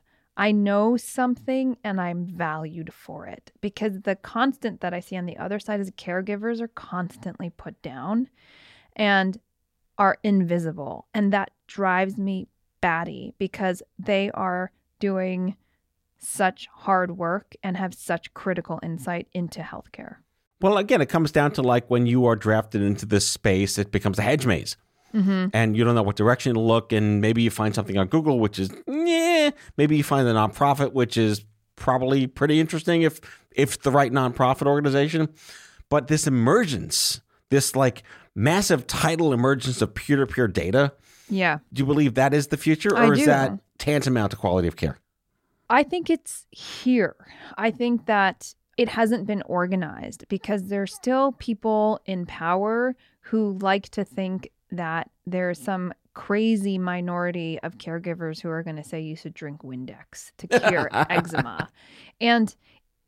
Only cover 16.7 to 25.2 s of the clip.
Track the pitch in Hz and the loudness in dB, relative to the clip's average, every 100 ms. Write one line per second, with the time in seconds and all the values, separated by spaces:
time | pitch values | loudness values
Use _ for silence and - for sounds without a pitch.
16.7 | - 196 185 180 180 170 196 - - 190 | -8 0 2 0 -4 -4 -4 -8 -10 -6
17.7 | 185 185 - - 170 - - 190 175 - | -4 -6 -8 -6 -6 -6 -8 -4 -4 -6
18.7 | 160 170 165 180 175 - 180 170 - 160 | -8 -8 -8 -6 -8 -8 -8 -8 -10 -14
19.7 | - - - - - _ _ _ _ 190 | -14 -16 -18 -18 -20 _ _ _ _ 2
20.7 | 202 202 226 135 170 151 160 143 143 123 | 2 4 2 4 2 2 2 2 2 2
21.7 | 120 120 120 120 123 120 113 107 107 110 | 2 2 2 4 4 4 4 2 2 0
22.7 | 107 101 101 104 104 - - 107 95 98 | 0 0 0 2 2 2 0 2 2 2
23.7 | - 101 101 104 95 107 147 120 78 - | -2 -2 -2 0 0 0 2 2 0 -2
24.7 | - _ _ _ 220 | -12 _ _ _ 0